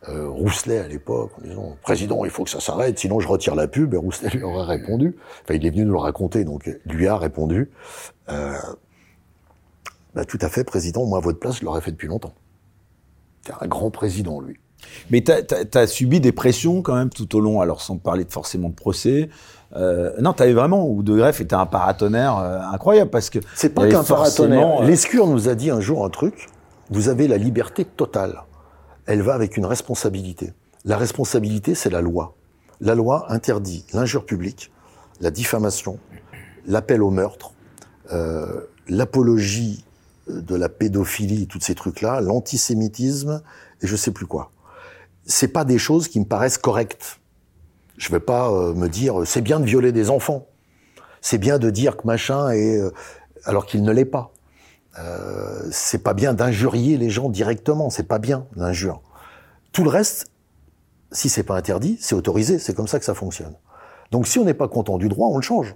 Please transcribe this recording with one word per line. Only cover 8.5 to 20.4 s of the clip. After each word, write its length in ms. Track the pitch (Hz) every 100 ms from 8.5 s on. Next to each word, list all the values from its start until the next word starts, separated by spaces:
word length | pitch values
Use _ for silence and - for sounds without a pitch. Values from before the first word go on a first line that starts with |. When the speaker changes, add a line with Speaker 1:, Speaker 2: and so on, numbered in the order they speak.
| 71 - - _ _ _ _ _ _ _ _ _ _ - _ _
Speaker 1:
Bah, 100 | -
tout 140 | - -
à 80 | 92
fait, 160 | -
Président, 400 | 131 98 85 85
moi, 140 | 123 95
à 20 |
votre 180 | 85 85
place, 200 | 120 123
je 60 | 85
l'aurais 160 | 80
fait 80 | 78
depuis 180 | 82 76
longtemps. » 240 | 101 - _ _ _ _ _ _ _ _ _ _ _ -
C'est 60 | -
un 60 | 90
grand 240 | 82 110
président, 500 | - 107 92 90 73
lui. 160 | 67 65 _ _ - - -
Speaker 2:
Mais 100 | 117
t'as, 200 | 120 -
t'as, 220 | - 92
t'as 220 | 90 127 113
subi 340 | - 127 170
des 120 | 127
pressions 480 | - 127 120 165 180
quand 140 | 175
même 160 | 123 127
tout 260 | - 107 110
au 40 |
long, 200 | 107 107
alors 220 | 87 80
sans 140 | - 92
parler 280 | - 90
de, 80 | 87
forcément 360 | - - 92 87
de 60 |
procès. 560 | 85 - 95 120 135 156 - - - _
Euh, 380 | - 92 87 87 -
non, 120 | 143
t'avais 200 | 185